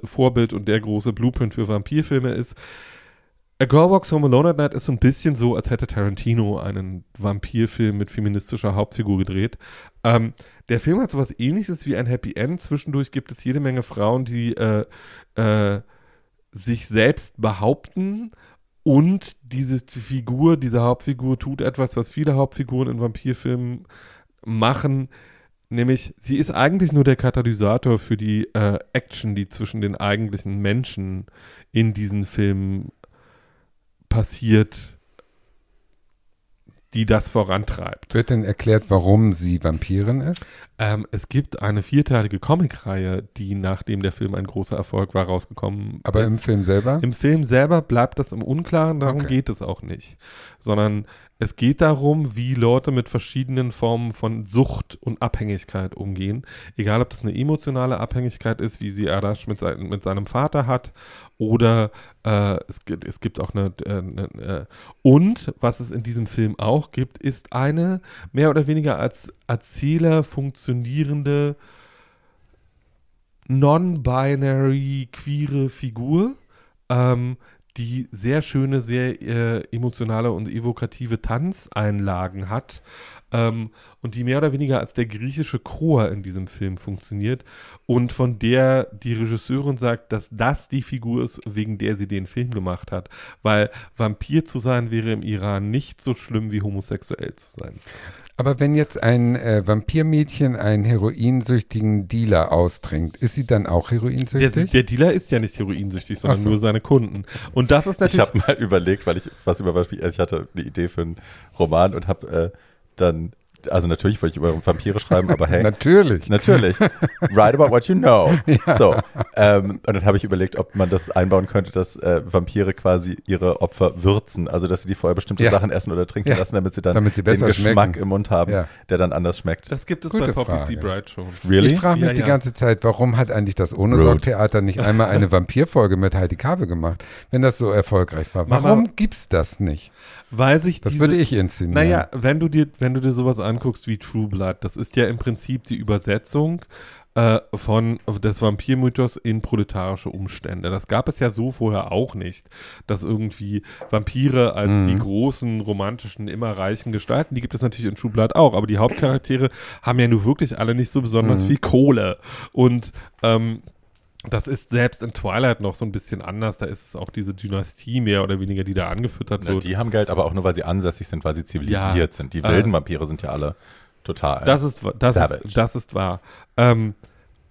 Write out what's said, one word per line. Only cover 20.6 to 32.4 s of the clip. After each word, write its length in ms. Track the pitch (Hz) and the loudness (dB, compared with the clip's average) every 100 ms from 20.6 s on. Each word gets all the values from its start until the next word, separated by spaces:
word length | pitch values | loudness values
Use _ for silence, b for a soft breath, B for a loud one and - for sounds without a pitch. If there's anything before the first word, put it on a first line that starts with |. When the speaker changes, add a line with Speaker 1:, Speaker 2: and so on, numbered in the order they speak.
| 131 120 | 2 2
Speaker 1:
Hauptfigur 580 | 120 123 - 131 127 127 | 2 0 -2 -4 -2 -4
tut 220 | - 139 | -4 -4
etwas, 360 | - 127 131 - | -4 -2 -4 -2
was 100 | 113 | -6
viele 240 | - 151 | -2 0
Hauptfiguren 540 | 135 135 - 127 127 131 | 2 0 -2 -4 -2 -2
in 120 | 120 | -2
Vampirfilmen 840 | 117 113 131 123 127 123 123 123 185 b b b b _ | -4 -4 -6 -4 -4 -4 -4 -8 -14 b b b b _
machen, 640 | - 110 113 135 151 135 131 b b b b _ - | -6 0 2 2 0 -2 -4 b b b b _ -8
nämlich 460 | 117 120 131 - - | -2 0 0 -2 -14
sie 200 | - 277 | -4 -2
ist 120 | - | -2
eigentlich 420 | - 139 185 175 | 0 2 2 2
nur 120 | 147 | 4
der 100 | 135 131 | 4 4
Katalysator 800 | 127 127 117 104 101 120 131 113 | 2 0 0 0 2 2 2 0
für 180 | - 107 | 0 -4
die, 320 | 107 107 107 | 0 -2 -2
äh, 240 | 110 104 101 - | 0 0 0 -4
Action, 400 | 127 - - 113 | -8 -8 -8 -6
die 140 | 101 98 | -4 -6
zwischen 300 | - 110 113 | -8 -8 -4
den 120 | 101 98 | -4 -4
eigentlichen 600 | 101 104 110 101 - 98 | -2 -2 -2 -6 -6 -2
Menschen 640 | 101 113 127 - 95 95 - b b b b | 0 0 -2 -6 -8 -8 -12 b b b b
in 200 | 113 113 | 0 0
diesen 320 | 101 104 101 | 0 -4 -4
Filmen 640 | 101 - | -4 -2